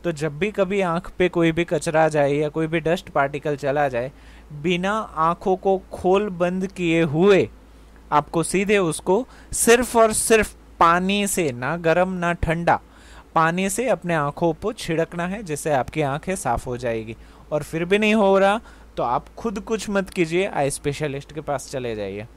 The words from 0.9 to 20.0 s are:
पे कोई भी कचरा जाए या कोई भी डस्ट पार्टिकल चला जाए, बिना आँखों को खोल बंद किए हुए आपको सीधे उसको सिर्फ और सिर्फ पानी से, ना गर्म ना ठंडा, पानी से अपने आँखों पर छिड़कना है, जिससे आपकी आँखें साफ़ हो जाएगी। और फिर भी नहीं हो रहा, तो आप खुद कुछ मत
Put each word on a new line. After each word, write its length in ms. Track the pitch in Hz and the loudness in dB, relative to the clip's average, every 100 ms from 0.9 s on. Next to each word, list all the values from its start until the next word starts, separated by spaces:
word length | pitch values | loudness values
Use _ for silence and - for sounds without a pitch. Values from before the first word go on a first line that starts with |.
| 165 - - | -2 -6 -2
पे 100 | 180 | 0
कोई 240 | 175 165 | 2 2
भी 120 | 165 | 2
कचरा 440 | 170 160 170 156 160 | -2 -2 0 2 2
जाए 240 | 156 139 | 4 2
या 160 | 143 151 | 2 -2
कोई 180 | 160 160 | -2 -2
भी 140 | 165 | -2
डस्ट 280 | 156 185 - | -2 -2 -2
पार्टिकल 480 | 147 139 147 156 143 | 0 0 -2 -6 -4
चला 320 | 139 143 143 | -2 0 0
जाए, 240 | 120 131 - - - - | -2 -6 -12 -20 -20 -18
बिना 460 | 147 160 175 190 214 214 156 | -6 -2 -2 -2 -4 -6 -2
आँखों 400 | 160 175 202 185 | 0 0 -2 0
को 260 | 196 190 - | 0 -2 -4
खोल 360 | - 180 190 208 | -4 2 2 0
बंद 380 | 170 180 185 190 | -2 -2 -2 -6
किए 360 | - 170 165 | -4 0 2
हुए 460 | 165 151 196 185 110 - - - - - - | 2 4 6 6 4 -4 -20 -20 -20 -20 0
आपको 300 | 147 143 170 | 0 2 -2
सीधे 360 | 156 180 202 208 | 0 0 2 2
उसको 480 | 175 147 - 196 262 - - | 2 -2 0 0 -2 -14 -10
सिर्फ 440 | - - 240 247 233 | 0 4 4 4 4
और 160 | 220 | 4
सिर्फ 420 | 214 - 220 208 - - - | 4 2 2 2 -6 -20 2
पानी 460 | 170 175 185 202 196 | 4 4 2 -2 -2
से, 260 | - 160 | 0 -2
ना 240 | 120 127 170 | -2 -6 -2
गर्म 320 | 165 165 180 | 2 2 2
ना 240 | 185 175 | 0 -2
ठंडा, 480 | 175 - 165 170 107 - - - - - | -2 -2 0 2 0 -2 -20 -20 -20 -4
पानी 360 | 165 160 175 190 | 2 2 2 -2
से 180 | 202 247 | -2 0
अपने 260 | 175 175 | -2 0
आँखों 400 | 165 143 - 170 | -2 -2 0 -2
पर 180 | 160 202 | 0 -6
छिड़कना 540 | 233 - 160 165 170 175 | -6 -4 -2 -2 -4 -6
है, 160 | 202 | -8
जिससे 300 | 190 147 160 | -8 -6 0
आपकी 280 | 139 120 156 | 0 0 -2
आँखें 360 | 143 143 - 185 | -2 -4 -6 -4
साफ़ 300 | 131 117 131 | -2 -4 -4
हो 100 | 120 | -6
जाएगी। 400 | 123 113 110 113 - - - | -4 -4 -8 -14 -18 -20 -6
और 100 | 151 | -6
फिर 220 | 147 160 | -4 -6
भी 140 | 175 202 | 0 2
नहीं 160 | 214 | 4
हो 240 | 214 196 196 | 4 4 6
रहा, 220 | 196 214 - - - - | 4 2 -6 -20 -14 -6
तो 60 | |
आप 240 | 127 131 - - | -2 -2 -4 -8
खुद 220 | 226 214 | -6 -6
कुछ 300 | 196 214 214 | -6 -6 -2
मत 200 | 196 | -2